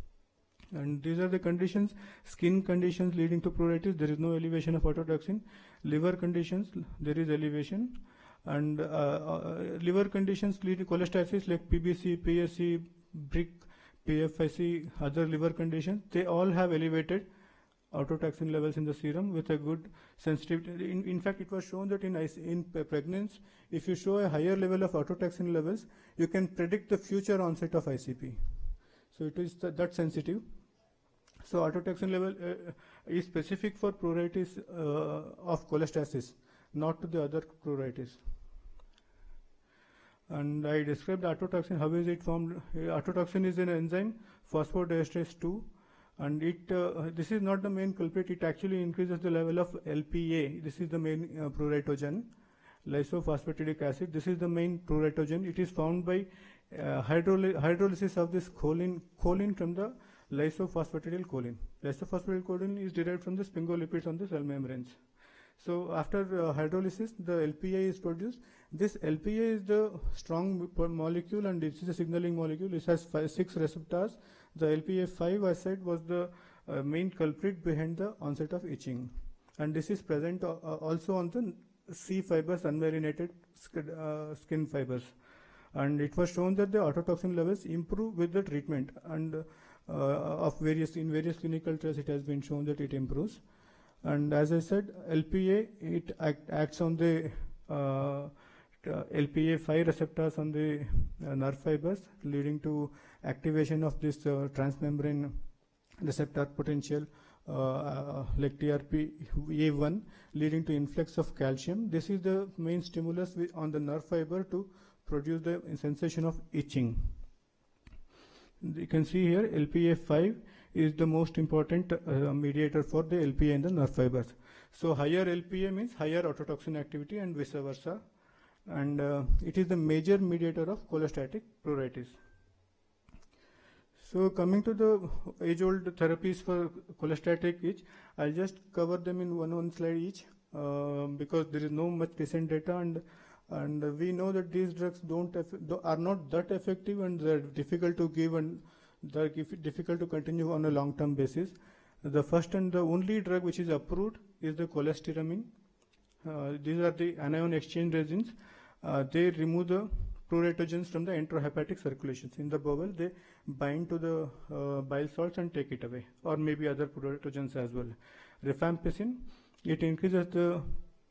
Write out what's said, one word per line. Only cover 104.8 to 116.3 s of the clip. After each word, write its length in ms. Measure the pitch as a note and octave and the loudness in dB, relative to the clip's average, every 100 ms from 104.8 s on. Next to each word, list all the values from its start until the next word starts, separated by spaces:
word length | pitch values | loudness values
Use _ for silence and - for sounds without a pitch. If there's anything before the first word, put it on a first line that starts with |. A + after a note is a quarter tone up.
| D3 D3 D3 C#3+ C#3+ - - - _ _ _ - | -2 0 0 0 -2 -4 -6 -10 _ _ _ -8
receptor 460 | D3+ - D3 D3 C#3+ | -4 -2 -2 -2 -2
potential, 580 | - D3 C#3+ - D3 D3 - - - - | -2 -2 -2 0 -2 -4 -12 -20 -20 -8
uh, 60 | |
uh, 720 | C#3 C3 C3+ C#3+ C3+ C#3+ C#3+ C3 C#3 | -2 0 0 -2 -4 -6 -6 -2 2
like 200 | C#3 C#3+ | 2 2
T 120 | D3 | 0
R 80 | C#3+ | 0
P 320 | C#3+ D3+ D#3 - C#3+ - D3+ | 0 0 0 -6 -2 -2 0
A 200 | D3+ D#3 | 2 4
one, 320 | C#3+ D3 G3+ - - - | 4 2 0 -6 -20 -10
leading 320 | D3+ D3+ D#3+ | 0 2 2
to 100 | D#3+ | 0
influx 440 | D3 C#3+ E3+ D#3+ - | 0 0 -2 -2 0
of 180 | D#3+ - | -2 0
calcium. 540 | C3+ C3+ - G3+ A3 | 0 0 -2 -2 0
This 180 | D#3+ F3+ | -2 0
is 120 | G3 | 0
the 260 | F#3 F#3+ G3 F3+ | 2 0 -2 -4
main 260 | E3 F3 | -2 -2
stimulus 480 | F3 E3 E3 F3 F3+ | -2 -4 -2 -2 -4
wi-, 200 | F3 E3+ | -4 -4
on 160 | D#3+ D#3 | -2 -2
the 100 | D3+ | -2
nerve 240 | D3 D3+ - | -2 -4 0
fiber 380 | E3+ D#3 F#3 | -2 0 -2
to 220 | F#3+ F3+ G3 - - _ | -2 -4 -4 -14 -20 _
produce 380 | - D3 D3 E3 | -4 -2 0 -2
the 180 | E3 F3 E3+ D3 | 0 -2 -4 -4
sensation 480 | D3 D3 E3+ E3 | -2 0 0 0
of 160 | E3 | 0